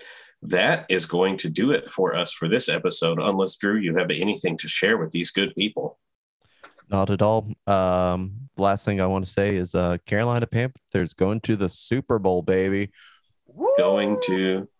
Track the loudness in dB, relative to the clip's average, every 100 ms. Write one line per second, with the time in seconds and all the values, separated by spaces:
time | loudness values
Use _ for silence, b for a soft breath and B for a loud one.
0 | B B B B -2 2 2 2 0 -2
1 | 0 2 2 0 -4 0 0 0 -2 -2
2 | -2 0 -4 -2 0 0 0 0 0 0
3 | 0 0 0 0 0 0 0 0 0 0
4 | 0 0 -2 -2 -4 -4 -6 0 2 0
5 | -2 -4 -2 0 0 0 -4 -4 -8 -8
6 | _ _ _ _ _ B B B -4 0
7 | 2 2 4 2 -2 -6 0 2 2 2
8 | 2 0 -4 -8 -12 0 0 0 0 0
9 | 0 0 -2 0 0 0 0 0 0 -2
10 | -2 0 0 0 -2 -2 -2 -6 _ -2
11 | -2 0 0 0 0 0 0 -4 -4 -4
12 | 0 0 2 2 2 2 2 0 -4 b
13 | b b b _ _ -4 0 2 4 2
14 | 2 0 0 0 0 -2 -4 _